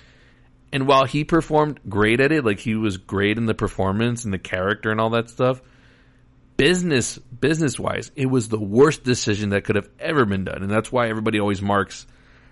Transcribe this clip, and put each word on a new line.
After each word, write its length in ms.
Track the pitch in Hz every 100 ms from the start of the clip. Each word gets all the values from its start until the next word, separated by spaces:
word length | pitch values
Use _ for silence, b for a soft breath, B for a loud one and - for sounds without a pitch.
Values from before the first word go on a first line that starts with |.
| b b b b b _ _
And 140 | 143 135
while 180 | 135 131
he 180 | 147
performed 560 | 151 165 - 156 151 131 -
great 320 | 98 107 120
at 140 | 139
it, 120 | 160 120
like, 140 | 101
he 160 | - 110
was 220 | 110 92
great 400 | - 98 101 107
in 80 | 113
the 100 | 107
performance 680 | 101 - 95 98 117 117 107
and 80 |
the 60 | 95
character 520 | - 92 95 107 110
and 80 | 107
all 120 | 113
that 180 | 117 117
stuff, 320 | - 127 127 b b b b b b b _ _ -
business, 600 | 139 180 175 135 - -
business-wise, 920 | - 120 139 160 156 - - - 113 -
it 80 | 131
was 240 | 131 107
the 100 | 110
worst 440 | 101 107 151 -
decision 480 | 127 123 - 101 104
that 120 | 98
could 140 | - 104
have 120 | - -
ever 260 | 156 156 113
been 180 | 98
done. 200 | 90 -
And 80 | 98
that's 200 | 107 117
why 160 | 127 117
everybody 320 | 110 110 107
always 220 | 104 98
marks 460 | 101 101 92 - - b b b b